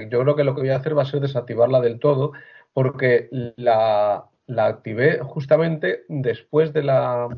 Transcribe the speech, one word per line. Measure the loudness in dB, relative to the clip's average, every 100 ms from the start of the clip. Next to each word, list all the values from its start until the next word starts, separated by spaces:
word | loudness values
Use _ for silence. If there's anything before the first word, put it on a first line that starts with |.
| -2
yo | 0
creo | 2 2
que | 0
lo | -2
que |
voy | -2
a | -2
hacer | 0 -2
va |
a | 0
ser | -2
desactivarla | -4 -4 -6 0 2 4
del | 2 0
todo, | 0 2 -2 -6 -20 -20 _
porque | -2 -2 0 2 2 0 -6 -8 -4
la, | 0 2 2 2 2 0 -6 _ -8
la | -2 -2
activé | -2 -8 0 2 2
justamente | -4 -10 2 2 2 -2 -4 -6 -6
después | -4 -4 -4 -2 0 0
de | 0
la | 0 0 0 -2 -4